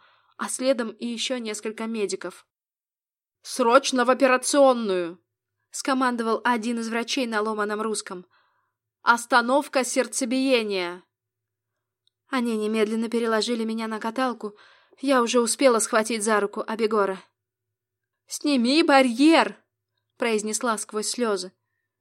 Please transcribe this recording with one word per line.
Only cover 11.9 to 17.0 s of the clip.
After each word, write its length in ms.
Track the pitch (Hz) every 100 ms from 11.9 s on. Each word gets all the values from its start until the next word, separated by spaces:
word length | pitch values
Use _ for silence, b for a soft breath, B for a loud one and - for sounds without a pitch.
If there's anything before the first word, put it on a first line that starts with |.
| _ _ _ -
Они 260 | 269 240 220
немедленно 540 | 214 220 214 226 226
переложили 560 | 233 233 220 214 233 220
меня 220 | 226 220
на 120 | 220
каталку. 560 | 226 226 262 240 214 208 b b b b
Я 220 | 269 262
уже 200 | 233 240
успела 380 | 233 - 269 226
схватить 440 | - 226 220 226
за 160 | 208 214
руку 240 | 202 220 -
Абегора. 560 | 214 220 220